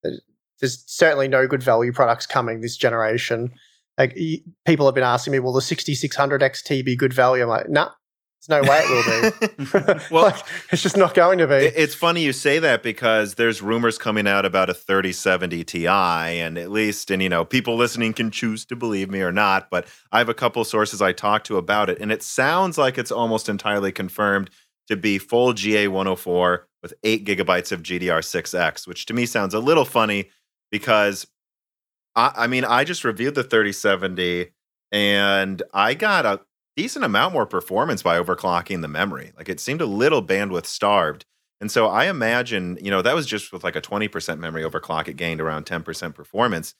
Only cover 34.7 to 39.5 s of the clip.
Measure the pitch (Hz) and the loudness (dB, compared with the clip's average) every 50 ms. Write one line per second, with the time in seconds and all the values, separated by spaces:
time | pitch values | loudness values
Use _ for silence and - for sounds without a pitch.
34.7 | _ _ _ _ 104 104 104 101 101 101 101 101 98 98 98 98 95 87 - - | _ _ _ _ -2 0 2 2 2 2 4 4 2 2 0 -2 -4 -8 -10 -4
35.7 | - 98 101 113 131 156 214 214 202 180 135 107 98 98 _ _ _ _ _ _ | 0 2 2 2 2 0 0 0 2 2 2 0 -2 -2 _ _ _ _ _ _
36.7 | _ 143 185 262 - 294 247 135 101 104 131 185 180 143 107 - - 90 - - | _ -6 -6 -6 -4 -4 -4 0 2 2 2 2 0 -2 -2 -2 -4 -6 -6 -2
37.7 | 95 127 151 151 127 90 - 87 85 85 87 90 90 - - 95 87 87 87 - | -2 -2 0 0 -2 -2 0 2 2 2 0 -2 -4 -4 -2 -2 -2 -2 -2 -4
38.7 | 98 87 80 73 73 80 95 101 85 - - - _ - 82 - | -8 -8 -6 -6 -4 -4 -4 -4 -4 -10 -16 -18 _ -18 -12 -10